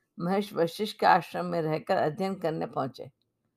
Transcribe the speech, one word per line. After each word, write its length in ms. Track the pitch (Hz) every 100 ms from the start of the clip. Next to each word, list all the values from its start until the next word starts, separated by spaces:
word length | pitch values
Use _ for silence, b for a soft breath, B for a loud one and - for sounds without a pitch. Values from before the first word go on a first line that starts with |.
| _ -
महर्षि 360 | 170 196 208 202
वशिष्ठ 440 | 170 - 208 -
के 60 | 208
आश्रम 400 | 175 - 175 175
में 160 | 170
रहकर 360 | 156 156 - 190
अध्ययन 380 | 147 151 190 190
करने 300 | 165 160 160
पहुंचे। 460 | 151 131 - - _ _ _ _